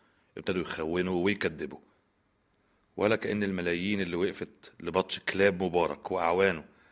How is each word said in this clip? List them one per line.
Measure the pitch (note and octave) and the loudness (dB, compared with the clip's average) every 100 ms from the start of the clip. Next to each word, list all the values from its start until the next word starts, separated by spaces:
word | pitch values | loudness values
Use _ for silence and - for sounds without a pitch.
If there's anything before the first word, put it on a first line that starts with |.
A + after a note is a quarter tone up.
| _ _ _ - | _ _ _ -10
ابتدوا | F#2 F#2 | -4 -2
يخونوا | D#2+ - D#2+ F2 F#2 F2+ F#2+ | -4 -4 -2 0 0 2 2
ويكذبوا. | G#2 F2+ D#2 D2+ - _ _ _ _ _ _ _ _ _ _ _ - | 2 -2 -4 -10 -10 _ _ _ _ _ _ _ _ _ _ _ 0
ولا | G#2 A2 | 2 2
كأن | G2 G#2 | 0 -2
الملايين | G2+ F#2 F2 F2 F#2+ G2+ | -2 -2 0 0 0 0
اللي | F2 E2+ | 0 0
وقفت | F#2 - - - - - | -2 -4 -10 -14 -20 -12
لبطش | E2+ F2+ - - | -2 0 0 -4
كلاب | - F#2+ G2 F2+ | -4 4 4 4
مبارك | F#2 F2 D2+ D2 - | 0 2 0 -2 -4
وأعوانه | F#2 E2+ F2+ G2 D#2+ - _ _ | 0 2 4 4 2 -8 _ _